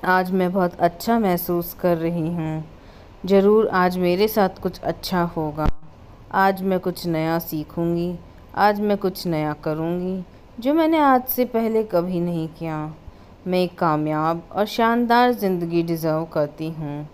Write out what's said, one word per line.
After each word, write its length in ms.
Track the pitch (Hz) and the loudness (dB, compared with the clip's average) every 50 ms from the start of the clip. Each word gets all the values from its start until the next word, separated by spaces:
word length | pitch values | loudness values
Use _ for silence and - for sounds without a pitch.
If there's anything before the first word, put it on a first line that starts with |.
| - | 2
आज 260 | 165 185 185 185 180 | 4 2 4 2 2
मैं 200 | 185 190 185 175 180 | 2 2 2 2 2
बहुत 260 | 196 185 175 175 - | 2 0 0 0 2
अच्छा 380 | 170 175 170 175 - 233 233 233 | 0 0 0 0 -2 0 2 2
महसूस 540 | 220 190 175 175 175 - 175 175 170 175 - | 2 2 0 0 0 0 -2 -2 -2 -4 -8
कर 240 | - - 180 175 165 | -2 0 0 0 2
रही 300 | 165 165 170 175 156 160 | 0 -2 -2 -2 -2 -2
हूँ। 360 | 175 170 160 156 156 156 156 - - - - - - - - - - - - | -2 -4 -4 -4 -4 -6 -8 -10 -16 -20 -20 -20 -20 -20 -20 -20 -20 -12 -2
ज़रूर 420 | 185 196 196 190 202 214 220 226 - | 4 4 6 6 6 6 6 4 2
आज 280 | - 185 180 180 180 180 | 2 2 2 2 2 2
मेरे 300 | 180 175 175 180 208 220 | 2 2 2 2 2 2
साथ 340 | - 226 202 185 185 - | 2 2 0 0 0 -4
कुछ 180 | - 185 170 - | -6 -6 -6 -4
अच्छा 400 | - - 165 - - - 196 180 175 170 | -6 -6 -6 -6 -6 -4 -2 0 0 0
होगा। 420 | - 165 156 151 147 151 151 151 - - - - - - - - - - - - - | -2 -4 -4 -4 -4 0 0 0 0 0 -4 -16 -20 -20 -20 -20 -20 -20 -16 -4 0
आज 260 | 190 190 196 196 185 | 2 4 4 2 2
मैं 180 | 185 190 190 185 | 0 0 0 0
कुछ 260 | 180 185 175 - - 175 | -2 -4 -6 -4 -4 -4
नया 320 | 165 160 160 160 165 170 | -2 0 0 0 0 -2
सीखूँगी, 760 | 170 - - 151 151 - - - 170 170 170 170 170 175 180 170 - - - - - - - | -2 -4 -8 -8 -8 -6 -6 -4 -2 -2 0 -2 -2 -4 -6 -8 -14 -20 -20 -20 -20 -12 -2
आज 240 | - 190 208 208 208 | 2 2 2 2 2
मैं 160 | 208 208 202 196 | 0 0 0 0
कुछ 280 | 202 190 185 - - 180 | 0 -4 -4 -4 -4 -4
नया 260 | 165 156 151 151 151 151 - | -2 -2 -2 -2 -4 -4 -4
करूँगी 600 | 160 156 160 160 165 175 180 180 185 185 190 180 - - - - - - - | -4 -4 -2 -2 -4 -4 -4 -4 -4 -6 -6 -8 -12 -18 -20 -20 -20 -16 -6
जो 140 | 220 254 294 | -2 0 2
मैंने 240 | 330 320 311 330 320 | 2 2 2 4 4
आज 260 | 294 277 262 254 254 | 4 4 4 4 2
से 200 | - - - 247 | -2 -2 -2 -2
पहले 380 | 240 247 226 226 220 220 220 220 | 0 0 -2 0 2 0 0 -2
कभी 360 | 214 - 175 170 180 185 170 | 2 0 0 0 0 -2 -2
नहीं 280 | 170 175 175 165 160 160 | -2 -2 -2 -4 -4 -6
किया। 280 | 160 - 165 165 156 156 151 156 156 - - - - - - - - - - 185 | -8 -8 -8 -6 -6 -6 -6 -8 -10 -14 -20 -20 -20 -20 -20 -20 -20 -12 -6 -2
मैं 120 | 185 180 | 0 0
एक 180 | 180 175 - - | 0 0 -2 -2
कामयाब 640 | 185 165 156 151 151 151 156 151 156 160 170 170 170 - | 0 2 2 2 0 0 -2 0 0 0 -2 -2 -6 -8
और 140 | - - 208 | -4 -4 -4
शानदार 680 | 208 - - 233 226 233 240 240 226 233 240 247 247 247 | -2 0 0 2 2 2 2 2 4 4 4 4 4 2
ज़िंदगी 500 | 214 202 196 190 175 170 170 170 170 170 | 0 0 0 0 0 -2 0 0 0 0
डिज़र्व 420 | 170 170 160 156 160 156 156 165 | 0 -2 -2 0 -2 0 -2 -2
करती 440 | 165 - 160 147 147 151 - 160 160 | -2 -2 -2 -2 -2 -2 -8 -8 -8
हूँ। 380 | 165 156 160 147 143 147 151 156 | -6 -8 -8 -8 -8 -8 -10 -12